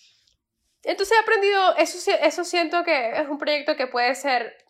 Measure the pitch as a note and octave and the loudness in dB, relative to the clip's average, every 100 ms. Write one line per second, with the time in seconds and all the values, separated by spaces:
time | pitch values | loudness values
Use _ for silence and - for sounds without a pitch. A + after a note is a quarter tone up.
0 | _ _ _ _ _ _ _ _ - F#4 | _ _ _ _ _ _ _ _ -6 -2
1 | G4 A4 G#4+ A4 G4 G4 F#4 D#4+ D#4+ F4+ | 2 2 4 2 2 4 2 4 0 0
2 | G4+ F4+ D#4 D4+ E4+ F4 E4 F4 F4 D4 | -2 2 2 0 -2 -2 0 -2 0 0
3 | A3+ C4 C#4+ D4 - D4 D4 D4+ C4 B3 | 0 -4 -4 -4 -2 -2 -2 -2 -2 0
4 | B3 C4 C#4 B3 A3+ - | 0 0 -2 -2 -4 -12